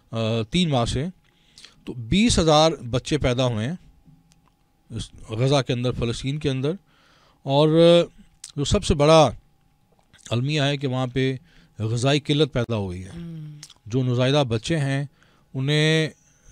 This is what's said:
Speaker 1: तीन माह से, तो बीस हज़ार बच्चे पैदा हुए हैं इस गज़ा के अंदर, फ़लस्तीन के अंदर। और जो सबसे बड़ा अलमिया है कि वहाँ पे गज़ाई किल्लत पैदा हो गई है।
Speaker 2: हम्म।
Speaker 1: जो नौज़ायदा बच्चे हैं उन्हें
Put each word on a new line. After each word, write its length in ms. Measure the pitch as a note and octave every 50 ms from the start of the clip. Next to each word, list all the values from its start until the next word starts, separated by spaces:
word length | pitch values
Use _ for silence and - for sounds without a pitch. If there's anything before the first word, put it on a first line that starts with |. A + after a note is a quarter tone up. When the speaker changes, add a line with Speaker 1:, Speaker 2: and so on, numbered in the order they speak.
| _ _ - A2+ A2+ A2 A#2 A2+ A2 - -
Speaker 1:
तीन 180 | F3 F#3 D#3+
माह 140 | C#3 B2 A#2
से, 260 | - - B2+ D3 F#3+ - _ _ _ _ _ _ _ _ - - - _ _ -
तो 60 | - -
बीस 460 | B2+ A2+ A2+ D3+ G3 A3+ B3 - G#3
हज़ार 380 | E3+ D#3+ D3 D3+ D#3 D#3+ D#3
बच्चे 420 | - A#2+ A#2+ A2+ B2+ - - D#3+ C#3+
पैदा 260 | C#3 C3 B2 B2 C3
हुए 200 | B2 A#2+ G#2 G#2+
हैं 140 | C3+ F3+ - - - - _ _ _ - _ _ _ _ _ _ _ _ _ _ _ _ _ _ - A2+
इस 140 | G#2+ - - - - - - A2
गज़ा 300 | A2 B2+ C3+ D3 C#3 B2+
के 100 | - C3
अंदर, 200 | A#2+ B2 B2 -
फ़लस्तीन 460 | - A#2+ A#2 A#2+ - - C3 C#3+ D3+
के 100 | D3 C#3+
अंदर। 300 | C3 C3 B2+ C#3+ F3+ G3+ _ _ _ _ _ _ _ _ _ _ _ _ -
और 220 | C3+ C3+ C#3+ D#3 D#3 D#3 E3 E3+ E3+ E3+ F3 E3 - - - - _ _ _ - - - C#3+
जो 60 | C#3+
सबसे 300 | - - G#3 - - F#3+
बड़ा 420 | C#3 C#3+ D3+ D#3+ D#3+ D3 A#2 - - - _ _ _ _ _ _ _ _ _ _ _ _ _ _ _ - - A2+
अलमिया 320 | A#2+ B2+ C#3+ D#3 D3+ C3+
है 140 | C#3 D3 C#3
कि 80 | C#3+
वहाँ 220 | C3 B2+ B2+ C3 B2
पे 300 | A#2+ C3 C3 C3 C3 B2+ - _ _ - - _ _ -
गज़ाई 400 | G#2 A2 A#2+ A#2+ A#2+ C3+ D3 D3
किल्लत 320 | - - D3 C#3+ D#3 C3 -
पैदा 220 | C3 A#2 - A#2+
हो 140 | G#2+ G2+ F#2+
गई 120 | F2 F#2
है। 100 | F#2 F#2+
Speaker 2:
हम्म। 800 | E3+ E3+ E3+ E3+ E3 D#3+ D3+ D3+ D3 D3 D3+ - - _ - G#2
Speaker 1:
जो 120 | A2 C3+ B2+
नौज़ायदा 420 | B2 B2 B2 B2+ B2+ C#3 D3+ C#3
बच्चे 320 | A#2 A2+ A2+ - - E3
हैं 320 | D#3 C#3 C3+ C3+ C#3 C#3+ - _ _ _ _ _ _ _ _ -
उन्हें 580 | C3+ C3+ C#3+ D3+ D3+ D#3 D#3 D#3+ D#3+ D#3 C3 - _ _ _ _ _ _ -